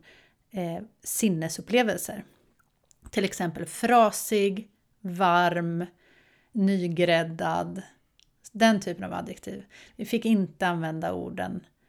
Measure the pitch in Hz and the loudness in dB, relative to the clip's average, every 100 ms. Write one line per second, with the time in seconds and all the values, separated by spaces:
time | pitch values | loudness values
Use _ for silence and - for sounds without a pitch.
0 | - - _ _ _ 202 170 170 214 _ | -14 -20 _ _ _ -6 -6 -6 -10 _
1 | - - 220 165 160 - - 233 226 175 | -8 0 0 0 -4 -8 0 2 2 0
2 | - 202 - _ _ _ _ _ _ _ | -6 -10 -14 _ _ _ _ _ _ _
3 | - - 196 - 175 165 170 - 226 240 | -8 -2 -2 -2 -6 -6 -10 -4 4 6
4 | 214 - - 214 202 196 220 _ _ _ | 6 2 -2 0 0 -2 -10 _ _ _
5 | 190 175 185 175 175 175 170 170 175 _ | -10 0 4 4 4 2 -2 -4 -6 _
6 | _ _ _ _ _ 226 196 196 175 165 | _ _ _ _ _ 0 2 2 0 2
7 | 175 165 165 165 165 170 175 180 - _ | 4 4 2 -4 -2 -2 -2 -8 -14 _
8 | _ _ _ _ - 208 226 208 - 175 | _ _ _ _ -10 2 4 4 -2 -6
9 | 190 175 175 180 - 196 - - - - | -6 -8 -8 -12 -12 -14 -16 -20 -20 -12
10 | 220 233 226 214 180 - 185 175 160 160 | -2 0 4 2 2 -2 -2 0 -4 -4
11 | 170 90 - 185 185 180 - _ | -4 -4 -6 -6 -6 -8 -12 _